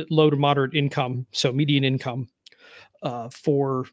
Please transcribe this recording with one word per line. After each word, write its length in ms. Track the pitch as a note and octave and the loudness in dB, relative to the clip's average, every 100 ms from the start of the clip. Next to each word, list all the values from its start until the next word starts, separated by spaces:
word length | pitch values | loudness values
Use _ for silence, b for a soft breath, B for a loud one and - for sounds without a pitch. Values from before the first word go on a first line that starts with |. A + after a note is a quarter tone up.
| D#3+ | 0
low 200 | D#3 D3+ | 4 4
to 60 | C#3+ | 4
moderate 400 | C#3+ C#3+ C3+ D3+ | 2 2 0 0
income, 500 | C#3+ D3 B2+ B2+ - | -2 -2 -4 -6 -8
so 220 | - C3+ | -2 0
median 320 | C3 D3 C#3+ C3+ | 0 2 2 2
income, 420 | C3 C3 B2 A#2 _ - B B B B - | -2 -4 -8 -10 _ -20 B B B B -10
uh, 280 | C3+ A#2+ A#2+ | -8 -8 -12
for 560 | - D#3+ C#3 C3+ C3 B2 | -6 -2 0 0 -2 -6